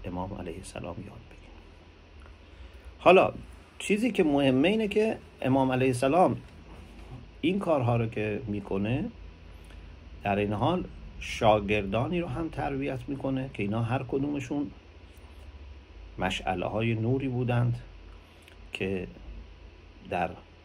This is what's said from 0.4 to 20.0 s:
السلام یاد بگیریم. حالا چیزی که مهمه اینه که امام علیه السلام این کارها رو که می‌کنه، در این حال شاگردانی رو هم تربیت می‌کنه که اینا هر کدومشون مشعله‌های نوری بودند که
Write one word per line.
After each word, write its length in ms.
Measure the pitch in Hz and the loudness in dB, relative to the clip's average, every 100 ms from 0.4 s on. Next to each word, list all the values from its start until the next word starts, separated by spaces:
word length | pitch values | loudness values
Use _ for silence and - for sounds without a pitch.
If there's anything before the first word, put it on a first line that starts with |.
| 87 90 | -8 -10
السلام 400 | - - 87 87 | -10 -10 -8 -10
یاد 220 | 98 - - | -12 -16 -18
بگیریم. 260 | - - - - - - - - - - - - - - - - - | -20 -20 -20 -20 -20 -20 -20 -20 -20 -20 -20 -20 -20 -18 -18 -18 4
حالا 340 | 160 185 120 - - - - - | 8 8 6 0 -12 -18 -18 -8
چیزی 320 | - 208 240 | 0 2 2
که 140 | 196 | 4
مهمه 440 | 160 143 135 131 165 | 4 6 6 6 6
اینه 200 | 220 208 | 4 2
که 300 | 214 220 - - - | 2 2 0 -10 -2
امام 300 | 127 135 131 | 2 4 4
علیه 140 | 127 131 | 4 2
السلام 500 | 123 135 165 160 110 - - - - - - - - - - | 4 4 6 6 4 -6 -18 -18 -18 -18 -18 -16 -16 -16 -2
این 180 | 156 190 | 0 0
کارها 380 | 175 151 117 117 | 2 4 4 2
رو 100 | 113 | 2
که 360 | 107 107 104 110 | -2 -2 -2 -4
می‌کنه، 580 | 101 - 98 104 135 233 - - - - - - - - - - - | -6 -2 -2 0 0 -2 -8 -16 -18 -18 -18 -18 -18 -18 -18 -18 -4
در 140 | 101 101 | 0 2
این 160 | 104 | 2
حال 320 | 104 139 180 - - - - | 2 2 2 -2 -12 -14 -12
شاگردانی 1000 | - - 113 107 101 107 95 110 110 175 | -10 4 6 6 4 0 2 0 2 0
رو 80 | 170 | -2
هم 200 | 165 165 | -4 -4
تربیت 600 | - 147 135 143 131 - | -4 -2 -2 -2 -4 -6
می‌کنه 420 | 135 135 131 135 | -4 -2 -2 -2
که 80 | - | -4
اینا 200 | 101 110 | -2 0
هر 200 | 113 131 - | 0 0 0
کدومشون 640 | 139 143 143 - 147 147 - - - - - - - - - - - - - - - | 0 0 -2 -2 -2 -4 -8 -20 -20 -20 -20 -20 -18 -18 -18 -18 -18 -18 -18 -14 -4
مشعله‌های 760 | 92 - - 90 - 107 117 | -2 -2 -2 0 0 0 0
نوری 340 | 110 113 135 135 | 2 2 0 0
بودند 500 | 123 120 120 120 120 - - - - - - - - - | 0 2 2 2 0 -8 -18 -18 -20 -20 -20 -20 -20 -14
که 360 | - - - - - - - - - - - - - | -6 -2 -2 -6 -12 -14 -14 -16 -18 -20 -20 -20 -20